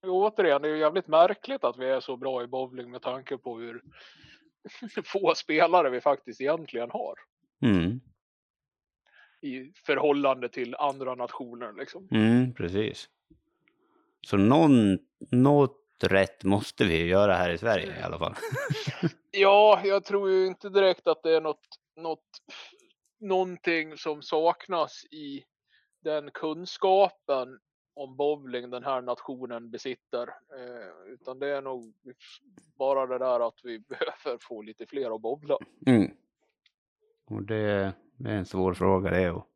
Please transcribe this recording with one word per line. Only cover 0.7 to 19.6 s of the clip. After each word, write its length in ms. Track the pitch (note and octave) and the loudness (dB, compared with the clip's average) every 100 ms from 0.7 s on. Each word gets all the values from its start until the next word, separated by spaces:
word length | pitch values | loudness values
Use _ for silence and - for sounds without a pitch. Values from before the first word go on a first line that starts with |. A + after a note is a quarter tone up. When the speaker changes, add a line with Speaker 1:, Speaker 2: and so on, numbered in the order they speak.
Speaker 1:
ju 60 | D#3 | 0
jävligt 280 | D3+ F3 F3+ | 0 0 2
märkligt 560 | D#3 F3 G#3 - C4+ | 6 6 4 -6 -4
att 140 | B2+ A#2+ | -4 -2
vi 80 | C3 | -2
är 100 | C3 | -2
så 180 | B2+ B2+ | -4 -8
bra 260 | C3+ B2+ | -6 -6
i 40 | A#2+ | -6
bowling 440 | C3 C3 B2+ A#2+ | -6 -6 -10 -14
med 100 | B2 | -10
tanke 360 | B2 B2+ C3 C3 | -8 -8 -8 -10
på 220 | - A#2 | -10 -12
hur 220 | A#2 A#2 - - - _ - - | -12 -14 -20 -20 -20 _ -20 -20
<laughs> 600 | _ _ - - A3+ - - | _ _ -20 -16 -10 -10 -6
få 300 | G3 F#3+ E3 | -2 0 0
spelare 540 | - D#3 E3+ F3 D3+ | 0 2 4 4 2
vi 120 | B2+ | 2
faktiskt 400 | D3 C3+ - A2 | 0 0 -4 -6
egentligen 500 | C3 E3 D#3 A#2+ A#2+ | -2 -2 -4 -8 -6
har. 220 | A#3 - - _ _ _ _ | -8 -10 -12 _ _ _ _
Speaker 2:
Mm. 380 | B2 G2 E2+ A#2+ _ _ _ _ _ _ _ _ _ _ _ _ _ _ | 2 2 0 -4 _ _ _ _ _ _ _ _ _ _ _ _ _ _
Speaker 1:
I 300 | C#3+ C3 C3 _ - | -12 -12 -14 _ -2
förhållande 640 | C#3 D3+ C#3+ C#3 C3 B2 | 0 2 2 2 0 -4
till 260 | C#3 A#2+ B2 | -6 -8 -4
andra 400 | C#3+ C3+ C3 B2+ | -4 -4 -8 -8
nationer, 580 | A#2+ - B2 A#2+ A#2 | -10 -10 -14 -12 -14
liksom. 340 | G#2 C3+ F3 F#3+ | -12 -14 -16 -4
Speaker 2:
Mm, 420 | A2+ A2 A#2+ B2+ | 0 4 4 2
precis. 560 | A#2+ F2 F#2+ G#2+ - - _ _ _ _ _ _ _ _ _ _ _ - | -2 -4 -2 -4 -6 -18 _ _ _ _ _ _ _ _ _ _ _ -4
Så 100 | G2+ | 2
någon, 600 | G2+ C#3+ D#3+ C3 G#2 F#2 _ _ - | 4 6 6 6 6 2 _ _ -2
något 500 | B2 C3 C#3+ C3+ - _ _ | 2 4 6 4 0 _ _
rätt 400 | F#2+ F#2+ F#2+ - | 2 4 2 -2
måste 420 | F#2+ G2+ G2+ - G#2+ | 0 0 -2 0 2
vi 200 | E2 E2+ | 2 2
göra 280 | F#2 G2+ F2+ | 4 4 4
här 140 | F2 | 0
i 80 | E2+ | -2
Sverige 420 | A#2 G2+ - - | 0 -2 -2 -8
i 40 | |
alla 160 | F2 E2 | -8 -4
fall. 160 | - - A4+ A#4 C#5 G#4 | -6 -6 -8 -8 -6 -6
<laughs> 480 | G#4+ - E3+ - _ | -6 -4 -6 -6 _
Speaker 1:
Ja, 500 | G3+ G3 G3+ | 2 6 8